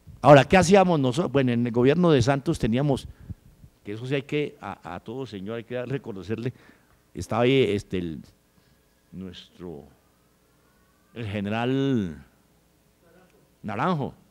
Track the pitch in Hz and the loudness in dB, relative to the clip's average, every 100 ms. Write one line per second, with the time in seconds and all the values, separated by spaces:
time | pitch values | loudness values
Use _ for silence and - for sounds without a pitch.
0 | - - 127 143 127 190 165 196 185 165 | -20 2 8 8 8 4 6 4 6 2
1 | 131 123 180 135 131 117 120 117 123 160 | 0 -2 0 0 0 0 0 2 2 4
2 | 175 143 117 139 165 156 131 117 147 127 | 4 4 4 0 -2 -4 -2 0 0 -2
3 | - - - - - _ - _ - 107 | -6 -18 -20 -20 -20 _ -20 _ -14 -12
4 | 127 139 135 147 143 - 98 92 82 90 | -6 -6 -4 -6 -6 -10 -16 -14 -14 -14
5 | - 127 127 104 98 117 110 123 123 135 | -14 -14 -12 -12 -12 -12 -10 -10 -8 -8
6 | 113 95 92 110 123 - - _ _ _ | -8 -12 -8 -6 -6 -10 -18 _ _ _
7 | _ - - 110 123 135 110 101 - 92 | _ -14 -6 0 2 2 2 -2 -6 -8
8 | 87 71 - _ _ _ _ _ _ _ | -8 -10 -16 _ _ _ _ _ _ _
9 | _ 87 92 85 - - 87 73 67 _ | _ -18 -16 -18 -20 -18 -16 -16 -20 _
10 | _ _ _ _ _ _ _ _ _ _ | _ _ _ _ _ _ _ _ _ _
11 | _ - 113 104 101 110 120 135 135 123 | _ -14 -8 -6 -4 -4 -2 -2 0 -2
12 | 92 71 71 _ _ _ _ _ _ _ | -4 -10 -20 _ _ _ _ _ _ _
13 | _ _ _ _ _ _ - 104 160 165 | _ _ _ _ _ _ -10 -6 -4 -4
14 | 113 - _ | -6 -10 _